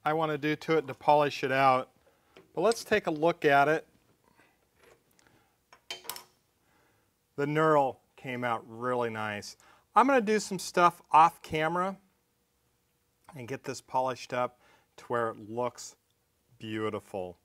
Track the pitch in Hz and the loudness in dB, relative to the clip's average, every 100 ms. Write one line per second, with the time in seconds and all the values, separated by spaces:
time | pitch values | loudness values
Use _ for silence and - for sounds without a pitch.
0 | 151 160 156 151 151 151 - 160 135 127 | 0 0 -2 -2 -4 -4 0 -2 -2 -4
1 | - 147 147 - 139 135 135 127 127 _ | 2 4 2 -2 -2 2 4 4 -2 _
2 | _ _ _ - _ - 196 226 - 208 | _ _ _ -20 _ -2 0 -2 -2 -2
3 | 180 151 165 165 151 139 143 160 - _ | -2 -2 -2 0 2 4 4 0 -4 _
4 | _ _ _ _ _ _ _ _ _ _ | _ _ _ _ _ _ _ _ _ _
5 | _ _ _ _ _ _ _ - _ - | _ _ _ _ _ _ _ -20 _ -14
6 | - - - _ _ _ _ _ _ _ | -14 -16 -20 _ _ _ _ _ _ _
7 | _ _ _ - 143 151 160 151 131 107 | _ _ _ -4 -2 2 4 4 2 -6
8 | _ - 135 123 123 113 - 113 123 123 | _ -16 -10 -6 -4 -4 -6 -8 -4 -2
9 | 117 110 107 104 - - _ _ _ - | -4 -4 -6 -8 -10 -20 _ _ _ 2
10 | 254 269 208 214 - 185 - - 175 - | 4 2 2 -2 -2 -10 -4 2 2 2
11 | _ 151 165 - - 156 160 175 185 196 | _ 6 6 2 -8 -2 -2 -2 -4 -8
12 | _ _ _ _ _ _ _ _ _ _ | _ _ _ _ _ _ _ _ _ _
13 | _ _ - 143 117 131 - 127 _ 131 | _ _ -20 -18 -12 -10 -10 -12 _ -4
14 | 127 123 - 127 123 _ _ _ _ - | -4 -6 -6 -4 -4 _ _ _ _ -20
15 | - 120 113 113 104 113 123 - - _ | -6 -2 -2 -6 -12 -6 -6 -8 -20 _
16 | _ _ _ _ _ _ 110 107 107 104 | _ _ _ _ _ _ -10 -6 -6 -6
17 | - 101 90 90 | -10 -10 -10 -14